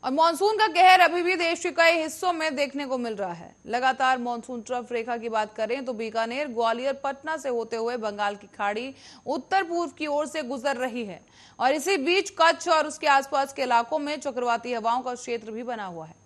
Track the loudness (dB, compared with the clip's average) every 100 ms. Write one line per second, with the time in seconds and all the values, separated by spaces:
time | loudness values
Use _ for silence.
0 | -2 4 4 4 2 4 2 8 10 10
1 | 8 4 0 0 0 0 -4 4 4 4
2 | 0 -2 -2 0 -2 -2 -4 -4 -4 -4
3 | -4 -4 -6 -8 -14 -18 -6 0 0 2
4 | 2 0 -2 -6 -8 -12 -6 -6 -4 -6
5 | -4 -6 -2 -2 -4 -4 -4 -4 -4 -6
6 | -4 -2 -4 -4 -6 -2 0 0 -4 -4
7 | -6 -6 -6 -6 -4 -4 -4 -4 -4 -4
8 | -6 -4 -4 -4 -14 -6 -4 -4 -8 -12
9 | -20 -18 -6 -6 0 0 0 -2 -4 -4
10 | -4 -2 -2 -4 -6 -4 -2 -2 -4 -4
11 | -8 -12 _ -20 -20 _ 2 2 0 0
12 | 2 2 0 4 4 4 2 2 2 -2
13 | 2 4 2 -2 -2 -2 2 2 2 -2
14 | -4 -6 -6 -4 -2 -2 -2 -2 0 -2
15 | -2 -8 -6 -8 -6 -10 -8 -8 -8 -10
16 | -14 -18